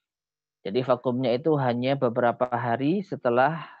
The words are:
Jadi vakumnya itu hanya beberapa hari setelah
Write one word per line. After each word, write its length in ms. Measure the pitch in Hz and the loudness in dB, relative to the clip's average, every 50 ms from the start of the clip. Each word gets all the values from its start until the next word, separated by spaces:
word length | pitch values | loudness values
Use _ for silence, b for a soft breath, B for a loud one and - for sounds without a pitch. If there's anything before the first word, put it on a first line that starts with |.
| _ _ _ _ _ _ _ _ _ _ _ _ - | _ _ _ _ _ _ _ _ _ _ _ _ -8
Jadi 160 | 98 101 123 | -4 -2 0
vakumnya 560 | 131 135 127 120 - 131 123 127 131 - 120 | 0 0 0 0 0 -2 -2 0 0 0 0
itu 240 | 127 156 165 156 143 | 0 2 0 2 2
hanya 400 | 135 123 120 120 123 131 139 139 | 2 0 0 0 0 0 0 0
beberapa 480 | 135 120 117 - 123 117 113 - 127 | 0 0 2 2 2 2 2 0 -2
hari 560 | 123 123 117 120 120 117 117 135 147 180 208 190 | -2 -2 -2 -2 -2 -2 0 0 0 0 -2 -4
setelah 640 | - 139 - - 123 120 123 131 147 165 160 139 B B - | -6 -6 -4 -2 0 2 4 2 2 0 -4 -8 B B -20